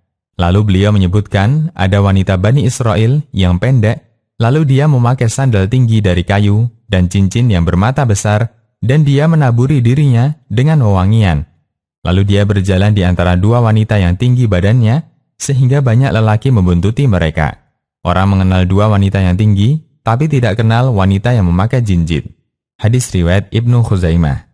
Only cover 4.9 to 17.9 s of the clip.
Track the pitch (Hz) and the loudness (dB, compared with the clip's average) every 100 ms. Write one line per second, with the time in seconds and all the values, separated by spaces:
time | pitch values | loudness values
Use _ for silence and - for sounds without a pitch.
4.9 | 131 120 131 113 - 135 104 95 127 117 | 0 0 0 -2 -2 -2 0 0 0 2
5.9 | 110 101 87 87 101 104 104 120 - - | 0 0 0 -2 0 0 0 -2 -6 -4
6.9 | 92 90 101 95 117 123 90 82 85 110 | -2 0 0 0 0 0 0 0 0 0
7.9 | 135 123 101 107 104 113 - _ _ 113 | 0 -2 -2 0 -2 -2 -8 _ _ -2
8.9 | 151 143 139 160 160 131 117 131 147 117 | 0 2 2 2 2 2 2 0 0 0
9.9 | 135 143 117 135 151 - 107 147 156 107 | 2 2 2 0 -4 -6 -2 0 2 2
10.9 | 95 95 113 98 73 - _ _ _ _ | 2 2 2 2 0 -6 _ _ _ _
11.9 | _ 82 92 101 101 104 101 95 92 104 | _ -2 0 0 0 0 0 0 0 2
12.9 | 104 90 87 90 90 101 120 113 107 107 | 2 0 0 0 0 2 2 2 0 0
13.9 | 104 87 90 123 123 117 90 98 123 110 | 0 0 0 0 0 0 0 0 2 2
14.9 | 143 - _ _ - - 131 127 143 127 | 0 -4 _ _ -12 -6 -2 0 0 0
15.9 | 113 139 104 110 107 135 117 90 87 95 | 0 0 0 0 0 0 0 2 0 0
16.9 | 117 139 90 80 80 76 - _ _ _ | 0 0 0 -2 -2 -6 -6 _ _ _